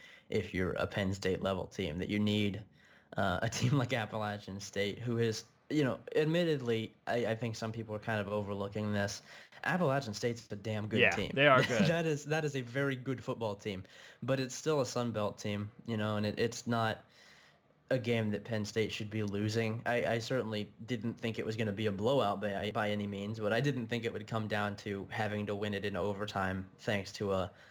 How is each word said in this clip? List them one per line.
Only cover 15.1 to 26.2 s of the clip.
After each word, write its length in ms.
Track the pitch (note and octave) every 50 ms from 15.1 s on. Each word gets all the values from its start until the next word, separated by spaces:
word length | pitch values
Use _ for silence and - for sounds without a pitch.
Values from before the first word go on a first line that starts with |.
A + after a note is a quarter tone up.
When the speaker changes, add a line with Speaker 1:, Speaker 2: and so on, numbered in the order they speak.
Speaker 1:
Belt 260 | G#2+ G#2+ G#2 G2+ G2+ -
team, 280 | - G#2+ G#2 G2+ G#2+ G#2+ - - - -
you 80 | A#2
know, 180 | G#2+ G#2 G#2+ G#2+
and 80 | G#2 G#2
it, 120 | G#2+ - -
it's 300 | A2+ A2+ - - - A#2+
not 340 | A#2+ A#2 A2+ A2 G#2 - - - - - - - - - - - - _ _ _ _ _ _ -
a 80 | C3+ B2+
game 320 | A2 A#2+ A#2 A2+ A2 G#2
that 100 | G#2 G2+ -
Penn 200 | - A#2 G#2+ G#2
State 280 | G2+ - A2+ G#2+ G#2
should 180 | - - A2 G2+
be 120 | G#2 A2
losing. 580 | G#2+ G2+ G2 G2+ G#2+ A2 G#2 A#2 A2+ A2 A2 A#2 -
I, 180 | - A#2+ A#2+ -
I 120 | D2 A2+ A#2
certainly 500 | A2+ - C3+ B2+ G#2 A2 A2 G#2+ G#2 - - - A2+
didn't 280 | A2+ B2+ A2 A2+ A#2 A2 -
think 180 | - A2+ A2 -
it 80 | -
was 80 | - G#2+
gonna 160 | A#2+ A2+ G#2
be 140 | G2 G2+ A2
a 60 | G#2+
blowout 480 | G2 F#2+ G#2+ B2 C#3+ C3+ A2 G2+ G2+ G2
by, 300 | G2+ G#2 G2 F#2+ G2+ G#2+
by 180 | - A#2 G#2+ G#2
any 160 | G#2 G#2 G2+
means, 320 | G2+ G2+ G2 G2+ G#2 A2 A2+
but 120 | G#2+ G2+
I 80 | A2 A#2
didn't 260 | C#3 D3 - B2 A2+ G#2+
think 160 | A#2+ A#2 A2
it 80 | A#2
would 140 | - G#2+ G#2
come 200 | - A#2 A2+ G#2+ G#2+
down 260 | G#2+ G#2 G#2 G#2 G2+ G2+
to 280 | - G#2+ G2+ G2 F#2+ -
having 360 | - A2 G#2+ G#2 G#2 G#2 G#2
to 80 | G#2 G#2
win 180 | G2+ G#2+ G#2 G2+
it 100 | G2 F#2
in 100 | G2+ G2
overtime 720 | F2+ F#2 G#2 G2+ G2